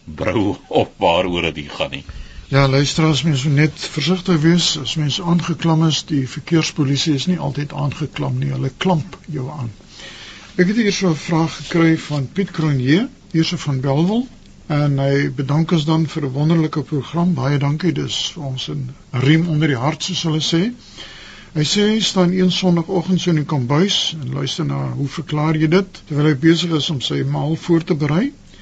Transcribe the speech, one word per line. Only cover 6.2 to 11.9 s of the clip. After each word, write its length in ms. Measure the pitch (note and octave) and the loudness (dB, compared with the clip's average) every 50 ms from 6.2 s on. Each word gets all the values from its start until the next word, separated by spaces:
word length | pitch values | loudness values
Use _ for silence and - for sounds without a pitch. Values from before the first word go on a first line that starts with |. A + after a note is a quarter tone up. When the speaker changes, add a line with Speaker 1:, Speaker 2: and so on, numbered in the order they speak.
| C3 A#2+ | -2 -2
Speaker 2:
verkeerspolisie 840 | - D3+ - - F3 D#3+ D#3 - - - D3 C3 C#3+ C3+ - E3 D3 | -6 -10 -4 0 2 2 2 0 0 -2 0 0 0 0 0 0 0
is 120 | C3+ C3 | 0 0
nie 120 | F#3 F3+ E3 | 0 -2 0
altyd 340 | C#3+ C#3+ B2+ C#3+ D3 C#3+ D3 | -2 -4 -4 -4 -6 -6 -4
aangeklam 680 | C#3+ C#3+ C#3+ C3+ - D#3 - - - D3 C#3 B2+ B2+ | -4 -4 -4 -2 -4 -6 -8 -6 -6 -4 -4 -2 -2
nie. 140 | C#3 C#3 C#3 | -2 -2 -2
Hulle 160 | C3 C3+ C3+ - | -2 -4 -4 -4
klamp 420 | - - F#3 F3+ D#3 - F#3 - - - | -2 0 0 2 0 -2 -6 -12 -16 -12
jou 240 | - D3+ - B2+ B2 | -10 -8 -6 -6 -8
aan. 220 | D3+ D3+ B2+ A#2 G#2 - - - - - - - - - - - - - - - - | -8 -8 -8 -8 -10 -12 -20 -20 -20 -18 -18 -18 -18 -18 -18 -18 -18 -20 -20 -10 0
Ek 140 | - F3+ F3+ | 2 2 2
het 60 | G#3+ | 4
hier 160 | A#3+ A3 G3+ F#3+ | 2 2 2 2
so 180 | - G3 F3+ | 2 2 0
'n 80 | D#3+ C#3 | 0 0
vraag 360 | - - E3+ D#3+ E3 D#3+ - | -2 0 2 2 2 0 -2
gekry 420 | - D3+ - - E3+ E3 E3 | -8 -10 -2 2 4 4 4